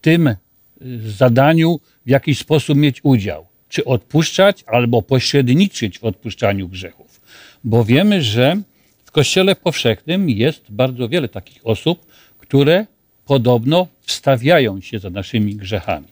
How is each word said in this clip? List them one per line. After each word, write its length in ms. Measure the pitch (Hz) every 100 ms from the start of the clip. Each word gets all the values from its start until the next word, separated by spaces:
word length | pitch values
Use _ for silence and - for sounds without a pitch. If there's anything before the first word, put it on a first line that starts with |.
tym, 280 | - 170 156
e, 80 | 104 _ _ _ _ 127 123 110
zadaniu 720 | 101 127 117 139 165 160 170 _ _ -
w 40 |
jakiś 280 | 131 - 131
sposób 400 | - 156 - 143
mieć 220 | 147 127
udział? 440 | 147 127 98 78 - _ _
Czy 160 | -
odpuszczać 800 | 139 127 _ 151 165 - 196 196 -
albo 360 | 113 120 120
pośredniczyć 960 | 104 131 - 143 127 135 202 - 110 -
w 60 |
odpuszczaniu 640 | 113 104 113 98 101 101 92
grzechów? 520 | 92 90 _ _ _ _ - - _
Bo 200 | 120 117
wiemy, 380 | 110 127 208 202
że 400 | 131 107 127 185 202 _ _ _
w 60 | _
Kościele 440 | - 139 - 185
powszechnym 760 | 190 - - 123 107 - 180 185
jest 320 | 104 123 - _
bardzo 400 | 104 127 123 120
wiele 200 | 165 131
takich 380 | - - _ -
osób, 400 | 110 - 175 _ _ _ _
które 480 | _ 135 143 175 214 _ _ _ _
podobno 640 | 139 120 123 117 165 180 _
wstawiają 800 | - - - 131 127 170 120 98
się 180 | 95 113
za 120 | 95
naszymi 460 | 90 95 117 104 104
grzechami. 520 | 95 101 - 80 71